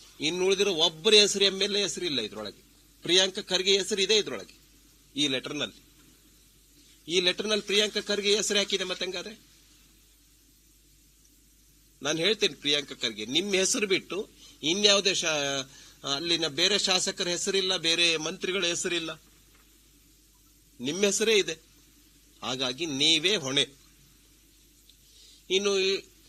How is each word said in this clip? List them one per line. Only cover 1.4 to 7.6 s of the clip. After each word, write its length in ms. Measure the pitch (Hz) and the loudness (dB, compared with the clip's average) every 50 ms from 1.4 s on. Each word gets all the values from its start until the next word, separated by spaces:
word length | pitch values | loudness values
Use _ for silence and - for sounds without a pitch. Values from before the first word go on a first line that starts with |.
| 196 | 2
ಎಂ 180 | 196 190 196 196 | 0 2 0 -2
ಎಲ್ 140 | 208 190 | -2 -2
ಎ 60 | 202 202 | -2 -2
ಹೆಸರು 220 | 170 - 190 180 | -4 -4 -6 -4
ಇಲ್ಲ 160 | 175 143 123 | -4 -4 -4
ಇದ್ರೊಳಗೆ. 420 | 110 101 98 107 107 101 - - - - - _ _ _ _ _ - | -4 -6 -8 -10 -10 -10 -12 -14 -20 -20 -20 _ _ _ _ _ -2
ಪ್ರಿಯಾಂಕಾ 400 | 156 170 185 190 196 190 208 - | 2 4 4 4 2 0 -6 -8
ಖರ್ಗೆ 360 | - 185 180 190 196 196 196 | -4 -4 -2 2 2 2 2
ಹೆಸರು 240 | 185 - 214 196 190 | 2 -2 -2 -2 0
ಇದೆ 140 | 185 220 | 2 2
ಇದ್ರೊಳಗೆ, 380 | 208 175 147 127 101 92 - - - - _ _ - _ _ _ _ _ _ _ | 2 2 -2 -6 -10 -10 -14 -18 -20 -20 _ _ -20 _ _ _ _ _ _ _
ಈ 100 | 139 147 139 | -4 -2 -2
ಲೆಟರ್ನಲ್ಲಿ. 520 | 131 127 - 143 147 147 127 101 - - - - - - - - - - _ _ - _ _ _ _ _ _ _ _ - - - - - _ 151 165 | -2 -2 -4 -6 -6 -6 -6 -6 -8 -14 -20 -20 -20 -20 -20 -20 -20 -20 _ _ -20 _ _ _ _ _ _ _ _ -20 -20 -20 -20 -20 _ -2 0
ಈ 40 | 185 | 2
ಲೆಟರ್ನಲ್ಲಿ 440 | 180 180 180 - 202 214 214 208 | 2 2 0 0 -2 -2 -2 -2